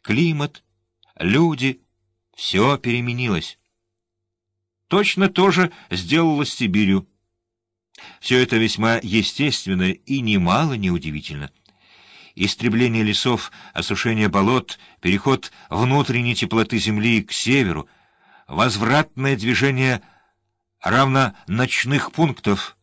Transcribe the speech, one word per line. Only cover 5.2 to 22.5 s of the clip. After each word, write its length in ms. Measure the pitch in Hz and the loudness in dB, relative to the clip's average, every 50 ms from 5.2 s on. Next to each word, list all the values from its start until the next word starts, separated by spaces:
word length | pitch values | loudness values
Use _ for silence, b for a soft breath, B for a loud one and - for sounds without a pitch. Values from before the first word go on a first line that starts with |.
| 196 190 | 0 2
то 220 | 185 - 185 196 | 2 4 2 4
же 220 | 160 180 185 180 B B B B | 4 4 0 0 B B B B
сделалось 640 | - 92 92 85 143 165 170 165 151 143 143 - | -8 -6 -2 0 2 2 2 2 2 0 -2 -4
с 20 | - | -4
Сибирью. 540 | - 123 104 90 107 107 95 98 95 - _ _ _ _ _ _ _ _ _ _ _ _ _ _ _ _ _ _ B B B B B | -2 -2 0 2 2 2 4 2 0 0 _ _ _ _ _ _ _ _ _ _ _ _ _ _ _ _ _ _ B B B B B
Все 180 | - - 123 127 | -4 2 2 2
это 180 | 127 120 123 110 | 4 4 2 2
весьма 420 | 113 110 - - 110 113 117 113 | 2 0 0 0 0 0 0 0
естественно 880 | - 98 101 113 98 - - - 143 147 120 - - 95 95 90 92 92 | -2 0 0 0 0 0 -2 -2 -2 -2 -2 -4 -4 -4 -2 0 0 -2
и 300 | 95 - _ - 139 139 | -2 -4 _ -4 -4 -2
немало 540 | 120 107 104 98 87 87 98 123 160 156 135 | 0 0 0 2 2 2 2 2 0 0 -2
неудивительно. 760 | 113 98 92 87 85 69 80 76 76 - - 80 71 73 69 _ _ _ b b b b b b b b b b b b b b | -2 -2 -2 -2 -2 -4 -8 -10 -8 -10 -10 -12 -12 -12 -14 _ _ _ b b b b b b b b b b b b b b
Истребление 680 | - 95 101 - - 113 120 104 117 127 120 113 113 107 | -4 -4 -4 -2 -2 -2 0 2 2 2 2 2 0 0
лесов, 480 | 104 101 - - 127 120 107 - - B B B B | 0 0 0 0 0 -2 -2 -4 -10 B B B B
осушение 560 | B 73 - - 104 - - 117 113 110 107 101 | B -8 -6 -4 -4 -2 -2 -2 0 2 0 2
болот, 500 | - 101 98 107 127 127 120 - - B B B B B | 2 2 4 4 2 0 -2 -4 -18 B B B B B
переход 520 | - 90 95 95 - 139 131 - - - B B B B | -2 -2 -2 0 2 0 0 0 -2 -16 B B B B
внутренней 640 | - 98 123 127 135 143 123 - 123 123 120 120 117 | -2 -2 0 2 2 2 0 0 -2 -2 -2 -2 -2
теплоты 440 | - 117 92 110 113 110 - 123 107 | -2 -4 0 0 0 0 0 0 -2
земли 440 | 95 110 107 104 104 117 117 107 | 0 0 -2 0 2 2 2 2
к 80 | 98 - | 0 -2
северу, 580 | - - - 117 131 139 123 92 80 76 - b b b b b b b b b b b b b | -8 -6 -2 0 2 2 2 0 -2 -4 -8 b b b b b b b b b b b b b
возвратное 880 | 67 85 113 127 110 104 113 113 131 151 156 - _ 127 135 139 139 | -2 0 0 0 0 -2 0 2 2 2 0 -2 _ -4 -2 -2 -2
движение 680 | 104 104 120 123 113 131 139 135 127 131 131 123 104 b b b b b b b b _ _ _ _ _ _ _ _ | -2 0 -2 0 0 0 0 0 0 0 0 -2 -2 b b b b b b b b _ _ _ _ _ _ _ _
равноночных 1300 | - 92 110 127 139 135 131 135 135 113 98 - - - 95 113 127 123 - - - 123 143 139 - - | -4 0 2 2 2 4 2 2 0 0 -4 -10 -8 -6 -2 -2 -2 -2 -2 -4 -2 0 -2 -2 -2 -4
пунктов 640 | - - 165 147 - - - 208 | -2 0 0 0 0 -2 -2 0